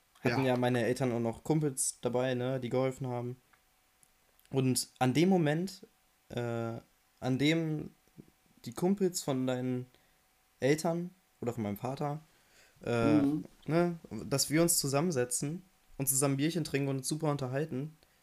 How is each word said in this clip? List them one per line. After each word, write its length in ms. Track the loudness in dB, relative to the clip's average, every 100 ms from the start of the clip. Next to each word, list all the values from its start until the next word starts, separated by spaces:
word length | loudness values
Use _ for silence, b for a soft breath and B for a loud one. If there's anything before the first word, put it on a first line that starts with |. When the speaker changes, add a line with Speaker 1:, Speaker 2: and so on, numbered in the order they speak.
| _ _
Speaker 1:
hatten 200 | -2 2
Speaker 2:
Ja. 120 | 2
Speaker 1:
ja 40 | 2
meine 260 | 2 2 2
Eltern 260 | 2 0
auch 80 | 0
noch 240 | -2 -4
Kumpels 560 | 0 0 0 -2 -4 -4
dabei, 320 | -2 0 0 0
ne, 240 | -2 -2
die 100 | -2
geholfen 380 | 0 0 -2 -6
haben. 300 | -4 -6 -8 _ _ _ _ _ _ _ _ _ _ _
Und 400 | 0 2 0 -2 _
an 140 | 2
dem 160 | 4 4
Moment, 580 | 4 4 0 -4 -8 -20 _ _ _ _
äh, 500 | -6 -4 -4 -4 -8 -14 _ _ _
an 200 | -4 0
dem 520 | 2 2 0 -4 -6 -14 _ -20 -20 _ _ _ -12
die 80 |
Kumpels 480 | -2 0 2 0 -2
von 240 | -2 -2 0
deinen 400 | -2 -2 -4 -6 b b b _ _ _ _
Eltern 520 | 2 2 0 -2 -6 -12 _ _
oder 120 | -6
von 100 | -4
meinem 140 | -4 -4
Vater, 480 | -6 -4 -4 -6 -10 b b b b b
äh, 380 | -2 2 4 6
Speaker 2:
Mhm. 240 | 4 0 -6 -12 0
Speaker 1:
ne, 320 | 2 2 -2 -10 -10 -4
dass 240 | -2 0
wir 120 | 2
uns 160 | 4 2
zusammensetzen 840 | 2 0 0 0 -2 -2 -4 -6 -12 _ _ -6
und 100 | -2
zusammen 300 | 2 2 2
Bierchen 260 | 0 0
trinken 240 | -2 -2 0
und 80 | -2
uns 100 | -4
super 220 | -2 -2
unterhalten, 680 | -2 -2 -4 -4 -4 -6 -12 b b